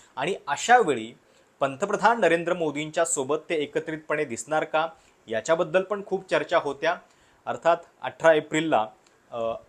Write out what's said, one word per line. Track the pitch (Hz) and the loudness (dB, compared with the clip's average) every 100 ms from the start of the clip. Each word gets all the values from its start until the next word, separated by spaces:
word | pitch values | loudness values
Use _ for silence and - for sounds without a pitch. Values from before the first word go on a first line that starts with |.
| _ - | _ -6
आणि | 147 196 - | -6 -6 -4
अशा | 139 - 247 | -4 4 6
वेळी | 190 123 110 135 _ _ _ _ | 6 0 -6 -14 _ _ _ _
पंतप्रधान | 139 131 196 202 196 240 | -4 -4 -4 2 2 4
नरेंद्र | 175 165 170 | 2 2 0
मोदींच्या | 180 160 143 156 156 165 | -2 -2 -4 -6 -2 -2
सोबत | - 131 156 - | -2 -2 -4 -4
ते | 165 | -4
एकत्रितपणे | 147 160 160 156 - 151 147 | -2 -4 -6 -10 -6 -4 -4
दिसणार | 113 - 156 | -6 -4 -4
का, | 156 156 165 - _ _ - | -2 -2 -4 -6 _ _ -6
याच्याबद्दल | 110 - 165 170 175 | -4 0 0 2 0
पण | 190 202 196 | 0 -6 -6
खूप | 185 - | -8 -2
चर्चा | 180 190 170 | -2 0 0
होत्या. | 143 135 156 180 - _ _ _ - | 0 -2 -2 -4 -8 _ _ _ -10
अर्थात, | 117 160 170 - _ | -2 2 0 -2 _
अठरा | 131 - 165 | -12 2 4
एप्रिलला, | 156 151 156 160 127 110 - _ _ _ | 4 2 -2 2 2 0 -6 _ _ _
अ, | 123 113 120 | -6 -4 -4